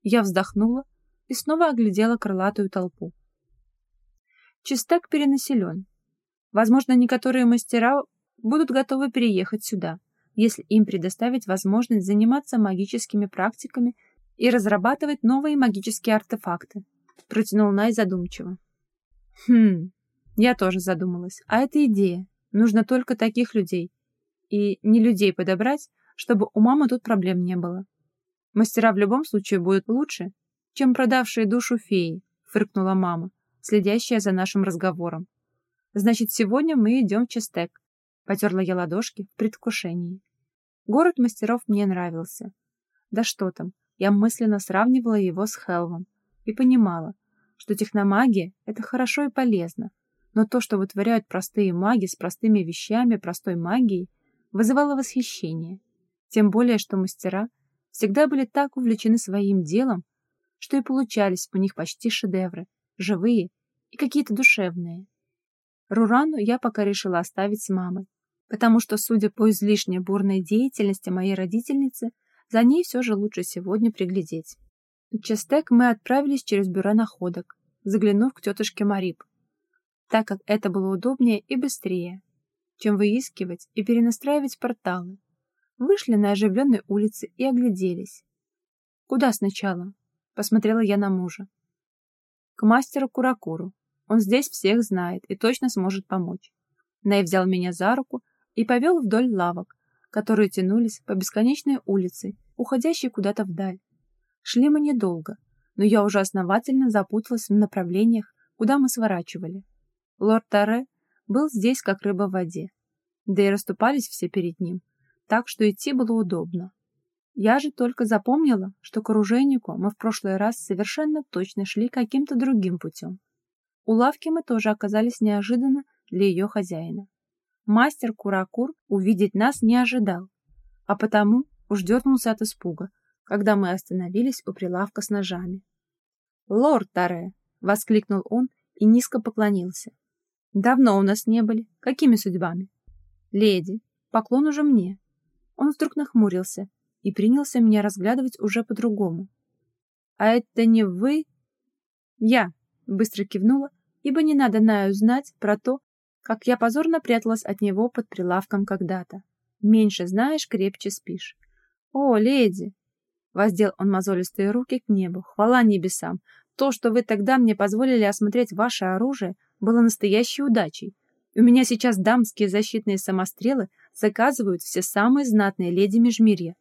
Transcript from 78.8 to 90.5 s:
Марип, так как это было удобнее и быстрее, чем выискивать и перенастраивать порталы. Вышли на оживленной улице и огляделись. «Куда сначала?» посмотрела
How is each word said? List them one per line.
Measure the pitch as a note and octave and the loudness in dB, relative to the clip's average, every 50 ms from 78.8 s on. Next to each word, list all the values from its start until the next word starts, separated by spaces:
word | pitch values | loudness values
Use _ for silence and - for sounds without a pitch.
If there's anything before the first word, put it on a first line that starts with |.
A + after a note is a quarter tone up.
| G#3 | -2
Марип, | G3+ G3+ G3 F#3 F3+ D#3 _ - _ _ _ _ _ _ _ _ _ _ _ _ _ _ _ _ _ | -2 0 -2 -4 -6 -8 _ -20 _ _ _ _ _ _ _ _ _ _ _ _ _ _ _ _ _
так | - A3 A3 | -2 -2 0
как | - G3+ G3 _ | -2 -8 -10 _
это | - G#3 G#3+ - G3+ | -2 -2 -2 0 -2
было | F3 G3 F#3+ F#3+ F#3+ | -2 -2 -2 -2 -4
удобнее | F3+ F3+ B3 C4+ - B3+ A#3+ A3 G3+ | -2 -2 -2 0 2 2 2 2 0
и | _ _ C4+ | _ _ -4
быстрее, | B3+ C4+ C4+ - - - G3 F#3 F3+ E3+ F3 F3+ F#3+ _ _ _ _ _ _ _ _ _ _ _ | -4 -4 -4 -6 -8 -6 -6 -4 -4 -6 -8 -12 -16 _ _ _ _ _ _ _ _ _ _ _
чем | _ - G#3+ G#3 | _ -2 0 2
выискивать | G3 G#3 G#3 G#3+ B3+ C4 - _ - F#3+ F3+ F3 - - _ _ | 2 2 2 2 0 -4 -8 _ -10 -8 -8 -8 -14 -16 _ _
и | A3+ G3+ | -6 -2
перенастраивать | A3 A#3+ A#3 A#3 A#3+ A3 - - C#4 D4 D4 C#4 B3+ - _ | 0 2 2 2 2 0 -2 -2 -2 -2 -2 -2 -4 -8 _
порталы. | - A#3+ A#3+ _ _ F#3 F3+ F3+ F3 F3+ G3 _ _ _ _ _ _ _ _ _ _ _ _ _ | -8 -8 -8 _ _ -6 -6 -6 -8 -12 -16 _ _ _ _ _ _ _ _ _ _ _ _ _
Вышли | A#3+ D#4 G4+ G4+ - - A3+ | 0 0 0 0 2 0 2
на | G#3 G#3 G3+ | 2 2 2
оживленной | G3+ G3 G#3+ G#3 F#3 A3+ C#4 C#4+ A#3 G3 - | 2 2 0 0 2 2 2 2 2 0 0
улице | _ G3+ G#3 G#3 G#3+ - - - - _ | _ -2 -2 -2 -2 -4 -6 -16 -16 _
и | - B3 | -4 -2
огляделись. | C4+ B3+ B3 B3 A#3+ G3 F#3 F#3 F#3 F3 F3+ F#3+ F#3+ - - _ _ _ _ _ _ _ _ _ _ _ _ _ _ _ _ _ | 0 0 0 0 0 0 0 -2 -4 -4 -6 -10 -14 -18 -20 _ _ _ _ _ _ _ _ _ _ _ _ _ _ _ _ _
«Куда | _ C4 B3+ C#4 B3+ G#3+ | _ 0 2 2 2 0
сначала?» | - G#3 G3 G3 - - G3 F#3 F3 F3+ G3 G3 _ _ _ _ _ _ _ _ | 0 -4 -4 -4 -4 -6 -4 -4 -6 -8 -12 -16 _ _ _ _ _ _ _ _
посмотрела | - G#3 - | -8 -2 2